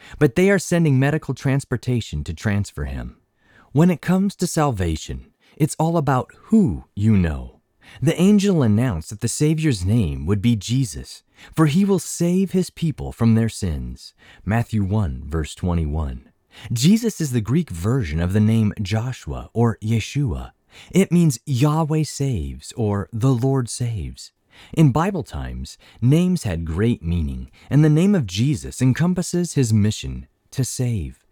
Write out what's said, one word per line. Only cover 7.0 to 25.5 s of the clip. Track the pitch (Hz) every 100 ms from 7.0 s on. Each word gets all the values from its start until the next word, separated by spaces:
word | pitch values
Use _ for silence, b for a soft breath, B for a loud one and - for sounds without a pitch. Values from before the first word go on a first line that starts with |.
| 107 101
know. | 85 69 60 _ _ _ B B
The | 127 123
angel | 185 208 202 170
announced | 117 104 127 80 -
that | 107
the | 117
Savior's | - 151 160 156 104
name | 92 117 82 67 76
would | 101
be | 120 110
Jesus, | - 131 131 - - - _ B B
"for | - 156
he | 160
will | 202 190
save | - - 170 185 190
his | 185 175
people | - 165 - 69
from | - 117 113
their | 113
sins." | - 92 69 62 64 - _ B B 92
Matthew | 117 - 107
one, | 95 110 87 64 71
verse | 80 76
twenty-one. | - 90 85 76 76 69 62 _ _ _ B B
Jesus | 113 151 220 233 -
is | 147
the | 123
Greek | 104 156 165
version | 82 98 135 82 78
of | 87
the | 104
name | 107 113 104 -
Joshua | 95 110 127 - - - -
or | 113 117 104
Yeshua. | 107 113 - 139 131 65 62 _ _ B B
It | 180 190
means | 175 160 - -
Yahweh | 117 147 156 156 156
saves | 147 - 139 104 69 64 - -
or | 107 101 -
the | 113 131
Lord | 123 135 135 117
saves. | - 120 107 65 60 - _ _ B B
In | - 151
Bible | 147 190 185
times, | - - 65